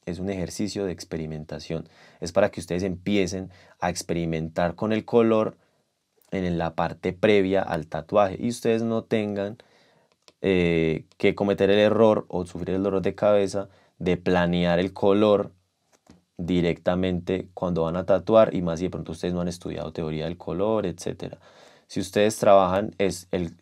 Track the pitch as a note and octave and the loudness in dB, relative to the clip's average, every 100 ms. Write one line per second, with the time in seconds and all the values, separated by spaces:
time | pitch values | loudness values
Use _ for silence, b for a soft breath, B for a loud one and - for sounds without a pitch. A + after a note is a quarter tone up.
0 | - F2 F#2+ F#2 E2 - G#2 G#2 G2 E2 | -10 -6 -6 -4 -6 -6 -6 -4 -6 -6
1 | - E2 D#2 D#2 D2+ D#2 - E2 - b | -10 -8 -8 -10 -12 -14 -8 -10 -10 b
2 | b b F2 G2 G2+ - E2+ F2 F#2+ F2+ | b b -2 0 0 -2 -6 -4 -4 -4
3 | F#2+ G2+ F2+ F#2+ F#2+ b b b F2+ F2 | -2 0 0 -4 -12 b b b -6 -6
4 | - E2+ E2 D#2+ D#2+ D#2+ F2 - G#2+ A2 | -6 -4 -2 -4 -4 -2 -2 -2 -2 -2
5 | - A#2+ A2+ A2 G#2+ - _ _ _ _ | 2 4 4 2 0 -6 _ _ _ _
6 | _ _ _ G2 F2+ E2+ E2 E2 E2+ - | _ _ _ -4 -2 -2 -2 -2 -4 -4
7 | F#2 F2+ A2 G#2 F#2+ F#2+ - E2 D2+ D#2 | -6 0 4 4 4 0 0 -6 -6 -10
8 | - G#2 G2 - A#2+ A#2 A#2+ A2+ A2+ A2+ | 0 2 2 0 -6 -4 -2 0 -2 -4
9 | A2 A2+ G#2 G2+ G2+ A#2 b b b b | -2 -2 -2 -4 -6 -10 b b b b
10 | b b _ _ F#2+ F#2 E2+ E2 D#2+ D#2+ | b b _ _ 0 2 4 2 2 -2
11 | - - G2+ F#2 G2+ G2 G2 G#2 G#2 G#2 | -8 0 0 2 0 2 4 4 4 6
12 | G#2+ G#2+ - F2+ F2+ E2+ F2 F#2 G2 F#2+ | 4 4 -2 -8 -6 -8 -4 -2 0 0
13 | F#2 F#2 G#2 G#2 G2 G2 G2 b b b | -2 0 2 4 2 -4 -8 b b b
14 | F2 F2 F#2 F2+ F2 F2 F2 F2 F#2+ F#2+ | -2 0 2 2 2 2 2 2 -2 0
15 | G2+ G2+ G#2+ G2+ G2 - _ _ _ _ | 2 4 4 4 0 -12 _ _ _ _
16 | _ _ _ - E2+ F2+ F2 D#2 - F2+ | _ _ _ -8 0 2 2 0 0 0
17 | F#2 F2+ F2+ F#2 F#2 - F2+ E2+ D#2+ F2 | -2 -2 -2 -4 -6 -6 -4 -2 -2 -2
18 | F#2 F#2 F2+ A2 A2 F#2 F2 E2 F2+ D#2 | 0 0 4 4 4 2 -4 -4 -4 -6
19 | D2+ D#2+ F2+ F2 F2+ E2+ E2 D#2+ D#2+ F2+ | -10 -6 -4 -4 -4 -6 -8 -8 -8 -8
20 | D#2+ D#2 D#2+ F2+ - E2 G#2+ A2 F#2+ D#2+ | -6 -6 -6 -8 -8 -4 -2 -2 -4 -6
21 | - F#2 - - B B B B B G2 | -10 -10 -14 -16 B B B B B -8
22 | F#2+ G#2+ G#2 - G#2 G2 F2+ F#2+ G#2+ - | -2 2 2 4 6 8 6 2 -2 -2
23 | G2 F2 - F#2 E2+ - | -2 -2 -6 -4 -4 -8